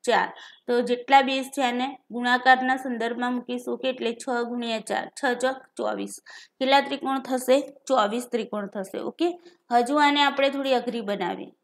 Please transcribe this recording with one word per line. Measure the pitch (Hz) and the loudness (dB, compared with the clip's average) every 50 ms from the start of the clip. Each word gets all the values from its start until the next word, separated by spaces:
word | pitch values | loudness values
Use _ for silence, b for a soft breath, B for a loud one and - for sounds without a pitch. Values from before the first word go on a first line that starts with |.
| - | 0
ચાર. | - 226 190 175 - - B B B B B B | 2 2 2 2 -2 -6 B B B B B B
તો | - 240 240 | -2 0 0
જેટલા | 247 196 247 247 240 - 277 277 | 2 0 -2 -2 2 6 6 6
બેઝ | 269 254 269 269 262 262 | 6 4 0 -2 -4 -4
છે | - - | -4 -2
એને | 269 240 240 247 254 269 277 - _ _ | -2 -2 0 -2 -4 -4 -6 -12 _ _
ગુણાકારના | 214 240 240 247 247 254 254 262 262 254 254 254 262 | -8 -4 0 2 2 4 6 6 6 6 6 0 0
સંદર્ભમાં | 269 262 269 247 226 226 233 240 233 247 247 254 | 0 -2 -6 -4 -2 -2 -2 -2 -2 -2 -2 -2
મૂકીશું. | 247 240 - 247 247 240 247 240 | -4 -4 -6 -8 -6 -4 -6 -6
ઓકે, | - - 262 | -2 -2 -4
એટલે | 254 254 233 226 233 | -2 -2 -4 -4 -4
છ | 233 - - 247 240 240 | -4 -4 -2 -2 -2 -2
ગુણ્યા | 233 240 240 233 233 226 220 | -2 -4 -4 -4 -4 -4 -4
ચાર, | 214 - - - - - _ - - | -4 -2 -4 -4 -4 -4 _ -2 -2
છ | 269 240 247 | 0 0 2
ચોક | 254 254 262 262 - _ _ | 0 -2 -2 -2 -10 _ _
ચોવીસ. | - 220 - 214 202 - 202 - - B B B B B B B _ | -6 -4 -4 -4 -4 -6 -8 -10 -16 B B B B B B B _
કેટલા | 262 262 277 277 | 2 4 4 4
ત્રિકોણ | 269 269 277 269 - 269 269 269 | 4 2 -6 -6 -4 -4 -4 -4
થશે? | 262 - 262 254 254 - 254 277 269 - - - _ | -2 -2 -4 -4 2 4 4 4 2 -2 -12 -18 _
ચોવીસ | - 262 247 208 202 214 247 247 - | 0 2 2 2 2 0 -4 -6 -4
ત્રિકોણ | - 233 214 - - 208 202 | -4 -4 -4 -4 -6 -8 -8
થશે. | 196 _ 214 190 190 - | -6 _ -8 -8 -8 -8
ઓકે, | 202 - - - - 320 349 349 349 B B B B B _ | -8 -8 -8 -4 -2 -2 -2 -2 -4 B B B B B _
હજુ | 240 240 240 240 285 | 2 2 2 4 2
આને | 302 294 285 285 294 | 4 4 4 4 4
આપણે | 285 285 277 269 277 277 | 2 2 2 2 2 2
થોડી | 269 277 277 269 262 | 2 0 0 0 0
અઘરી | 240 240 247 220 233 | 0 0 -2 -6 -6
બનાવી | 220 202 202 185 185 - 98 101 - - _ _ | -4 -4 -4 -4 -2 -4 -4 -6 -10 -16 _ _